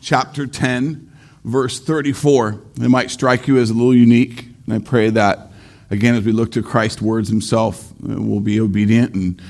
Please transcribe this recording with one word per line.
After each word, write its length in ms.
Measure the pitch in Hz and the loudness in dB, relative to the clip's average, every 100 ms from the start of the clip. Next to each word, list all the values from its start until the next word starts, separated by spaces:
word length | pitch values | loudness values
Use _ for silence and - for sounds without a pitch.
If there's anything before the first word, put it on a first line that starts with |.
chapter 460 | - 135 135 139 135 | -2 -2 -2 -6 -8
ten, 640 | - 131 123 139 151 - - - _ | -4 -2 -2 -4 -6 -14 -20 -20 _
verse 340 | 110 127 123 - | -4 -2 -2 -4
thirty-four. 840 | - 160 143 131 143 135 107 104 - - | -4 -2 -2 0 2 4 2 -4 -10 -2
It 80 | 123 | 2
might 220 | 127 - | 2 0
strike 360 | - 127 123 139 | -2 0 0 2
you 120 | 131 | 2
as 100 | 113 | 2
a 60 | |
little 200 | 113 123 | 2 4
unique, 520 | 123 117 120 127 - - - | 6 6 4 2 -4 -18 -16
and 100 | - | -8
I 40 | 113 | -6
pray 320 | - 123 110 | -2 0 2
that, 400 | 110 101 - - - - - - | 2 2 0 -6 -20 -20 -20 -8
again, 240 | 101 120 | 0 2
as 100 | 120 | 2
we 80 | 107 | 0
look 200 | 110 113 | 0 -2
to 100 | 117 | -4
Christ's 400 | 104 120 107 - | -2 -2 -2 -2
words 260 | 107 113 104 | -2 -2 -2
himself, 640 | 107 - 113 110 - - - | -4 0 0 -2 -4 -14 -14
uh, 180 | - - | -10 -6
we'll 200 | 110 104 | -4 -2
be 180 | 104 107 | -2 0
obedient 560 | 107 104 104 113 120 | 0 0 2 4 2
and 260 | 98 92 90 | -2 -4 -6